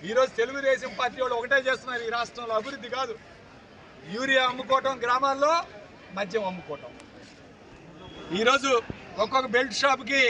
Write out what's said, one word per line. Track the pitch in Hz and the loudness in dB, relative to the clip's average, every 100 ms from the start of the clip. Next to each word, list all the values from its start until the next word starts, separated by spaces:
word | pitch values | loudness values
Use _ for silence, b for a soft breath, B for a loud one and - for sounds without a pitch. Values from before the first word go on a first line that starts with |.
| 170 | 0
ఈరోజు | 226 262 - | 2 2 0
తెలుగుదేశం | 240 277 269 262 254 202 | -2 0 0 0 -2 -4
పార్టీ | 247 254 | -4 -2
వాళ్ళు | 254 240 | -2 -2
ఒకటే | 240 277 262 | 2 2 2
చేస్తున్నారు, | 254 254 240 233 | -2 -4 -6 -4
ఈ | 233 | -4
రాష్ట్రంలో | 233 233 233 220 | -4 -8 -2 -2
అభివృద్ధి | 226 277 226 247 | -2 -10 -8 -6
కాదు, | 262 220 - - - - - - - - 147 202 | -6 -6 -14 -20 -20 -20 -20 -20 -20 -20 -10 -4
యూరియా | 269 262 254 | 2 4 2
అమ్ముకోవటం, | 254 254 262 262 262 | -2 2 2 2 -2
గ్రామాల్లో | 240 247 277 269 285 339 349 - - - - 180 | 0 2 2 2 2 2 0 -14 -20 -20 -14 -8
మద్యం | 202 220 196 | -4 -2 -2
అమ్ముకోవటం. | 180 151 143 123 - - - - - - - - - - - - - - 175 | -6 -10 -12 -12 -18 -20 -20 -20 -20 -20 -20 -20 -20 -20 -20 -18 -16 -6 2
ఈరోజు | 233 269 277 247 - - - - | 4 4 4 2 0 -12 -12 -2
ఒక్కొక్క | 208 262 262 233 | 2 2 2 2
బెల్ట్ | 262 196 | 2 2
షాప్కి | 277 269 233 277 | 2 2 2 4